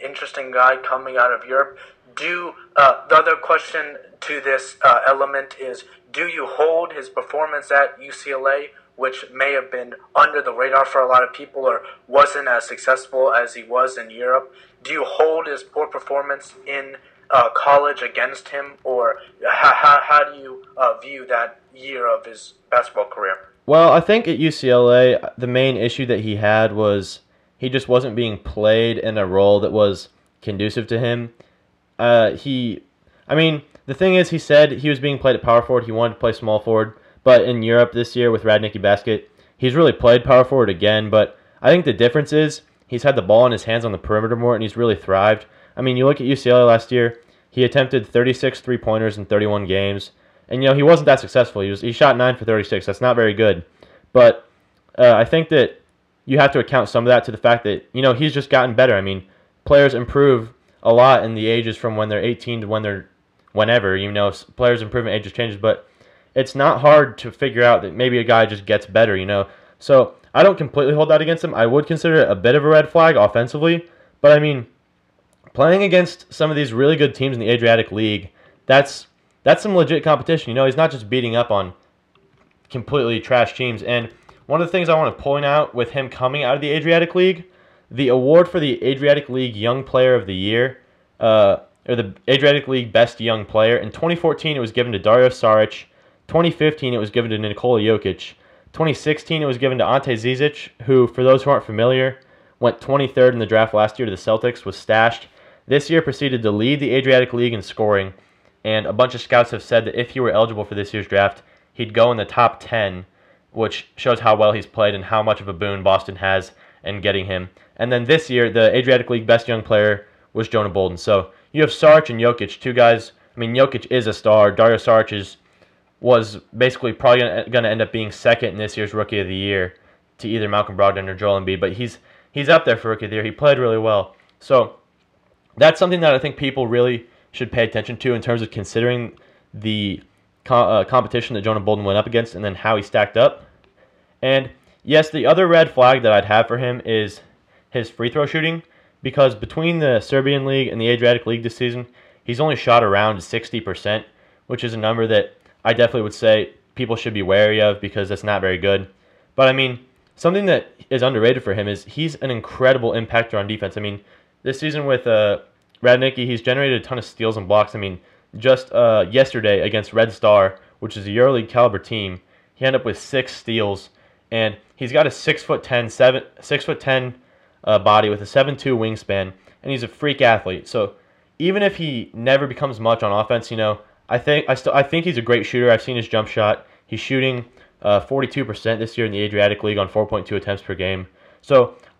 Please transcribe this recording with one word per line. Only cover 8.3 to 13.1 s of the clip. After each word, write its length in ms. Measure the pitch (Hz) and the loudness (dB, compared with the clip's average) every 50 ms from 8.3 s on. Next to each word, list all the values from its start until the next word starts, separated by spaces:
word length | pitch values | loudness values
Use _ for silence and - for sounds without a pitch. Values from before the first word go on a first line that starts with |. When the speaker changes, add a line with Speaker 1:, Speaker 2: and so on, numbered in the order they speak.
| 135 | -8
Speaker 1:
L 160 | 135 131 135 | -4 -2 -2
A, 220 | 139 143 147 143 _ _ _ _ _ | -2 -2 -4 -10 _ _ _ _ _
which 300 | - 127 131 131 - - - 127 | -8 -6 -6 -6 -8 -14 -14 -8
may 200 | 131 135 143 139 | -6 -4 -4 -4
have 180 | 135 127 - | -4 -6 -8
been 240 | - 123 123 123 120 - _ _ - | -10 -12 -12 -12 -16 -20 _ _ 0
under 260 | 147 143 143 147 147 135 | 2 2 2 2 -2 -6
the 100 | 123 117 | -4 -4
radar 320 | 120 127 135 131 135 135 | -4 -2 0 2 0 0
for 160 | - - 139 | 0 0 0
a 60 | 131 | 2
lot 160 | 127 127 127 127 | 2 2 2 2
of 100 | 123 - | 0 -4
people 320 | - 143 - - 139 131 | -10 -18 -14 -10 -4 -2
or 180 | 131 117 110 - - - - _ - | -2 -2 -2 -6 -14 -20 -20 _ -2
wasn't 400 | 131 139 143 143 - 147 139 131 | 2 4 4 2 2 -2 -4 -2
as 180 | 120 117 - | -2 -2 -4
successful 680 | - 123 117 - - 131 131 - - | -6 -10 -6 -2 -2 -2 -2 -2 -4